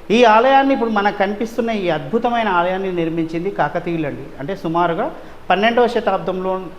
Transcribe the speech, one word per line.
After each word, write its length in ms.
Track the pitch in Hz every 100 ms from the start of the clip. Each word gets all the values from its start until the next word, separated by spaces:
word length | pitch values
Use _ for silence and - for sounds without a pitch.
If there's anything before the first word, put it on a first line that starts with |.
| -
ఈ 140 | 220
ఆలయాన్ని, 500 | 240 214 262 269 269
ఇప్పుడు 160 | 269 226
మనకు 280 | 214 202 202
కనిపిస్తున్న 520 | 196 208 220 - 233
ఈ 180 | 214 175
అద్భుతమైన 600 | 156 143 226 240 233 220
ఆలయాన్ని 440 | 175 175 185 196
నిర్మించింది 580 | 180 165 165 160 170 185
కాకతీయులండి. 720 | 196 147 175 175 165 147 123 135 -
అంటే 180 | 143 196
సుమారుగా 540 | 170 165 170 170 277 - - - -
పన్నెండవ 360 | 185 220 233 240
శతాబ్దంలో, 760 | 226 214 190 170 185 185 190 180